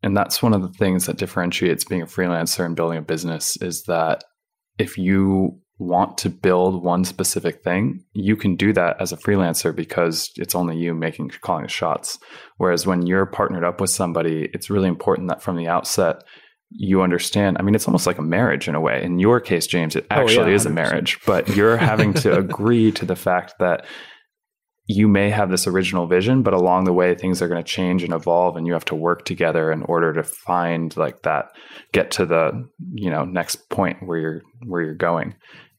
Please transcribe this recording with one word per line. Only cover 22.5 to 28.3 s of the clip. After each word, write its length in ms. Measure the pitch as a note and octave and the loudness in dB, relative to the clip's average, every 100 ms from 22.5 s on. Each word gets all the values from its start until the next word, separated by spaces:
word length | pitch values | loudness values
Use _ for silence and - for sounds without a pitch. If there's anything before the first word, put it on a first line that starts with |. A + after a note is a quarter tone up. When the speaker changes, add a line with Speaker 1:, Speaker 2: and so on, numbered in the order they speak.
| - G#2+ A#2+ A2 | 0 2 6 4
Speaker 1:
to 120 | G#2 | 2
the 120 | F2+ F2+ | -4 -2
fact 380 | F#2+ F2+ - - | 0 0 -2 -2
that 260 | F#2 - - - - - _ _ _ _ _ _ - | 0 0 -4 -18 -20 -20 _ _ _ _ _ _ -4
you 220 | G2 G#2+ | 4 6
may 220 | G2 G2+ | 6 4
have 200 | G#2+ F#2+ | 2 0
this 160 | F2+ - | 0 0
original 400 | F#2 F2+ F#2 E2+ | 0 0 -2 2
vision, 360 | F2+ G#2 C3 | 2 4 2
but 100 | G#2 | 4
along 320 | F#2+ F2+ F#2 | 4 4 2
the 80 | F#2 | 2
way, 220 | F2+ F2+ | 2 2
things 260 | F2 F#2 F2 | 2 -2 -2
are 80 | F2 | -2
gonna 140 | E2+ | -2
change 400 | D#2+ - F#2 F#2 | -4 -4 0 0
and 100 | E2+ | -2
evolve, 440 | E2 F2 | -4 2